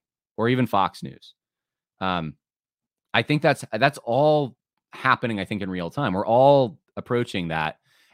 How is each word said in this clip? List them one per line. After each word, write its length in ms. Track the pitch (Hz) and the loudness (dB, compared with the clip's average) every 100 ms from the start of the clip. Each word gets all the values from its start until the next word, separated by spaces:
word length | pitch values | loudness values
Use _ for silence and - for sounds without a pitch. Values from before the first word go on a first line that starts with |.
| _ _ _ - | _ _ _ -2
or 120 | 113 | 0
even 200 | 127 120 | 2 2
Fox 340 | 101 92 - | 0 0 -4
News. 320 | 76 - - _ _ _ _ _ _ - | -16 -16 -20 _ _ _ _ _ _ -8
Um, 340 | 92 90 80 - _ _ _ _ _ _ _ | -4 -4 -6 -12 _ _ _ _ _ _ _
I 100 | 120 | -4
think 200 | 113 147 | 0 0
that's, 220 | 156 135 - | 2 0 -4
that's 260 | 110 139 - | 0 0 0
all 580 | 117 123 151 151 135 - _ _ _ | -2 2 4 2 0 -8 _ _ _
happening, 480 | - 131 117 120 104 | -4 0 0 0 -4
I 40 | |
think, 180 | 92 104 | -4 -6
in 80 | 95 | -6
real 200 | 90 85 | -6 -6
time. 220 | - 135 | -4 -2
We're 140 | 92 107 | -2 2
all 520 | 117 139 143 120 - _ - | 4 6 6 2 -4 _ -14
approaching 520 | - 120 120 98 85 | -4 -4 -2 -4 -4
that. 300 | 80 78 - _ _ _ | -4 -4 -8 _ _ _